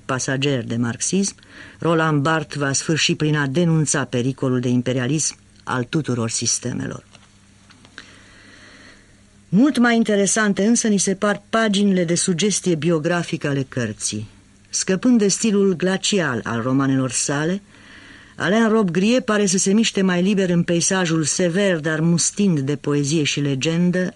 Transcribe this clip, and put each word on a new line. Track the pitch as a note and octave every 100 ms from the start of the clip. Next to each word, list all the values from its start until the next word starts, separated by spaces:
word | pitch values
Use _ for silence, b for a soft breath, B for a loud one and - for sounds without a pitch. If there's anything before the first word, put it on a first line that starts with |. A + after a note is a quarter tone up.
| -
pasager | B2+ - C3+ C#3+ C3
de | A#2 A#2
marxism, | A#2+ A#2 - F#3+ G3 - B B B B
Roland | D#3 E3 D#3+ D3+
Barthes | C#3+ D#3+ D3 C#3+
va | C#3
sfârși | C3+ - D#3 - E3+
prin | D3+ D3+
a | C#3
denunța | C3+ F3 D#3+ D3 D#3
pericolul | B2+ B2 B2 C3 C3+ B2+
de | B2
imperialism | B2 B2 B2+ B2 D3+ - - - -
al | - B2+
tuturor | A#2+ D#3+ C3 A#2+ A2+
sistemelor. | - A#2 - A#2+ - - - - - - - _ - - - - B B B B B B B B B B B B B B - -
Mult | F#3 D4 B3+
mai | A#3+ A#3
interesante | A3 G3+ G3 A3+ G#3+ G3 G3+
însă | A#3+ A3+
ni | G3+
se | G3+ F#3+
par | G#3 G3+ -
paginile | A3+ A3 G3 G3+ F#3
de | E3+ E3+
sugestie | - E3+ G3+ - F#3 D#3+
biografică | D#3+ E3 D#3 F3 E3 D#3+ D3+
ale | C#3 C3
cărții. | - A2+ G#2+ - G#2+ G#2+ - - - -
Scăpând | - - F#3+ B3+ A#3+
de | G3+
stilul | - A3+ G3+ G3 E3
glacial | F#3 F#3+ - G3+ D3+ A#2
al | - A#2
romanelor | B2 C3+ C3+ C3+ C3
sale, | - - C#3+ D#3 G3 B B B B B B B B
Alain | D3+ A3 A3+
Robbe-Grillet | A3+ F#3+ E3 G#3 B3 B3
pare | G#3 G#3
să | F#3
se | F#3+
miște | G#3 A3 G3+
mai | F#3+ F3
liber | F#3 G3 F#3
în | F3
peisajul | E3+ E3+ - F#3+ F3 D#3+
sever, | D3+ - F3+ E3+ G3+ E3+
dar | D#3 D#3
mustind | E3 E3+ - - G3+ D#3
de | C3+ D3
poezie | - D3 C#3 E3
și | C#3+ -
legendă, | C#3+ C3+ D#3 E3 F3 F3+ F3+